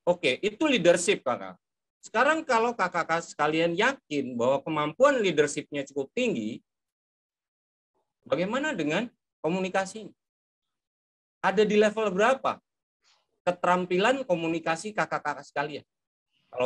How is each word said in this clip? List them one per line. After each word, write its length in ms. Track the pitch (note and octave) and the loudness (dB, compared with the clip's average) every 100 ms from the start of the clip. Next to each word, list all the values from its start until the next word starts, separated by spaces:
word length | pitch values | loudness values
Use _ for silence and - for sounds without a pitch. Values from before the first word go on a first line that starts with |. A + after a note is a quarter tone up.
Oke, 400 | - C3+ C3+ B2 | 0 2 2 0
itu 240 | G3+ - D#4 | -2 0 2
leadership, 560 | B3 E3+ F3 G#3+ F#3 | 4 4 4 4 0
Kakak. 320 | B2+ G#2+ F#2+ F#2 _ _ _ _ | 0 -4 -6 -16 _ _ _ _
Sekarang 400 | - A3 C#4 D#4+ | -6 0 2 2
kalau 320 | D4+ A#3 A#3 A#3+ | 0 0 0 -2
Kakak 480 | F3+ F3 D#3+ E3 | -2 -2 -2 -2
sekalian 560 | - - D3+ D#3+ E3+ E3+ | -4 -2 0 2 0 2
yakin 560 | A#3+ C#4 - D3 B2 A#2+ | 0 -2 -6 -6 -4 0
bahwa 240 | B2 C#3 | 2 2
kemampuan 640 | E3 D#3 D3+ D#3 C#4 C4 | 0 -2 -2 2 4 4
leadershipnya 640 | G3 D3+ D3 D#3 - C#3+ C3+ | 2 2 0 0 -8 -8 -8
cukup 240 | C#3 C3+ | -6 -6
tinggi, 480 | - B3 C3+ G#2+ - _ _ _ _ _ _ _ _ _ _ _ _ _ _ _ _ - | -2 -2 -2 -4 -8 _ _ _ _ _ _ _ _ _ _ _ _ _ _ _ _ -4
bagaimana 480 | C#3+ F#3 B3+ D#4 G3+ | -2 0 -2 -2 -2
dengan 320 | D3 E3+ A#3+ _ _ _ | -2 -2 -4 _ _ _
komunikasi? 720 | D#3 F#3 F#3 F#3+ F#3+ A3 F#3 - _ _ _ _ _ _ _ _ _ _ _ _ | -2 -2 -2 -2 -4 -8 -16 -20 _ _ _ _ _ _ _ _ _ _ _ _
Ada 240 | F#3 G3 | -2 2
di 160 | G#3+ G#3 | 2 4
level 320 | G#3+ G#3+ G#3+ | 2 2 -2
berapa? 480 | F#3 A3+ C4 - G#2 _ _ _ _ _ _ _ _ - | 2 2 2 -2 -6 _ _ _ _ _ _ _ _ -4
Keterampilan 800 | F3+ F3+ F3+ F3+ F#3 A3 C4+ B3+ | 0 2 2 2 2 2 0 -2
komunikasi 640 | E3+ E3 E3 E3 D#3+ G#3+ | -2 -2 -4 -2 -4 -4
kakak-kakak 560 | G#3+ D#3 D3+ D3 C3+ - | -4 -2 -2 -6 -8 -8
sekalian. 400 | C#3+ D3+ C3+ - _ _ _ _ _ _ | -6 -6 -8 -16 _ _ _ _ _ _
Kalau 160 | B2 | -2